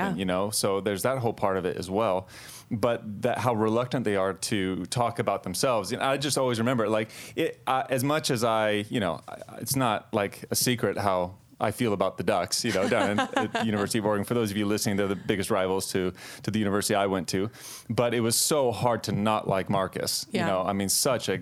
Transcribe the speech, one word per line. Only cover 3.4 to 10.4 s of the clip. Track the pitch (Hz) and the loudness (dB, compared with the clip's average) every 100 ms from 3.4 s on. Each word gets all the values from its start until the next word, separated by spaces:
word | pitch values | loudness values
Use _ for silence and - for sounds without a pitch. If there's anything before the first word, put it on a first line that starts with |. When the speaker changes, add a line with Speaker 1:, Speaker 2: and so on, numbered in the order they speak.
| 123 110 | 0 2
Speaker 2:
reluctant | 110 113 123 139 107 | 2 2 0 -2 0
they | 98 | 0
are | 95 | 0
to | 92 - 107 92 92 92 | -2 -2 -2 0 -2 -4
talk | - 117 113 | -2 -2 0
about | 104 98 | -2 -2
themselves. | 95 90 139 131 104 | -4 0 2 2 0
And | 120 | -2
I | 135 139 | 0 0
just | 147 143 | 0 2
always | 131 117 | 2 2
remember, | 117 127 107 | 2 2 2
like, | 110 110 - - - | 2 0 -8 -8 -2
it, | 165 - - | -2 -2 -2
uh, | 131 - | 0 0
as | 135 143 | 0 2
much | 151 151 | 2 2
as | 123 117 | 2 2
I, | 110 107 104 104 | 4 4 2 0
you | 123 | -2
know, | 92 78 - | -2 -2 -8
I, | - - - | -16 -14 -8
it's | 113 135 | -2 2
not, | 123 104 - | 2 2 0
like, | 110 101 - | 0 0 -4